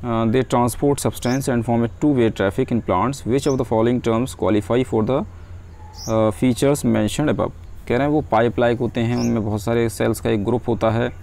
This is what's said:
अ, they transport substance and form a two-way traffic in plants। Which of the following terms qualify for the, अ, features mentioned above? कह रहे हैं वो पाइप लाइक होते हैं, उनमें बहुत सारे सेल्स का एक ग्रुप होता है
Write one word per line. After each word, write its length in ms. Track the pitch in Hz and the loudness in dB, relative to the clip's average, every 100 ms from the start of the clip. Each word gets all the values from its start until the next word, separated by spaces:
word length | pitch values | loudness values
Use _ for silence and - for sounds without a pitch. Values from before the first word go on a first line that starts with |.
अ, 200 | 123 113 | -2 0
they 200 | 113 120 | 2 2
transport 640 | 127 127 120 - 143 139 123 | 2 2 2 2 0 2 -2
substance 420 | - 120 131 135 | -2 -2 0 0
and 160 | 120 | 0
form 240 | 117 117 117 | 0 0 0
a 0 | - | 0
two-way 320 | 151 139 113 - | 2 4 2 2
traffic 320 | 98 95 127 | 0 0 0
in 100 | 117 - | -2 0
plants। 380 | 92 113 139 - | 0 0 -4 -2
Which 200 | 131 143 | 0 2
of 120 | 135 | 0
the 60 | 127 | 0
following 360 | 113 113 123 117 | 2 2 2 0
terms 220 | 113 131 - | 0 -2 -2
qualify 420 | 90 107 104 117 131 | 0 0 2 0 0
for 160 | 113 107 | 0 0
the, 140 | 131 208 - - - - - - - - | 0 -2 -10 -16 -16 -16 -18 -18 -14 -2
अ, 220 | 110 110 | 2 2
features 540 | 101 131 117 139 143 | 2 0 2 2 2
mentioned 460 | 123 110 107 - 151 | 2 2 0 0 -2
above? 200 | 113 - - - - - | 0 -2 -6 -16 -16 -2
कह 80 | 123 | 0
रहे 40 | |
हैं 80 | 143 | 2
वो 120 | 151 | 0
पाइप 380 | 139 110 120 117 | 0 2 2 2
लाइक 200 | 120 117 | 0 2
होते 220 | 120 123 | -2 -2
हैं, 160 | 117 120 | -2 0
उनमें 280 | 117 117 | 0 0
बहुत 180 | 104 107 | -2 -2
सारे 260 | 110 117 117 | 0 0 0
सेल्स 320 | - 117 110 | 0 -2 0
का 100 | 120 | 0
एक 140 | 113 | 0
ग्रुप 180 | 98 123 - | 0 -2 -2
होता 220 | 113 110 | 0 0
है 220 | 110 120 - | 0 -2 -6